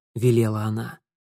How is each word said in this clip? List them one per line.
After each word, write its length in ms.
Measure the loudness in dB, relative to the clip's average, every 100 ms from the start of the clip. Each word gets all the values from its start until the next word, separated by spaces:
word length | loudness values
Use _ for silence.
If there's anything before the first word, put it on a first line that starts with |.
| _ -2
велела 480 | 2 4 2 0
она. 360 | -4 -4 -8 -14 _ _ _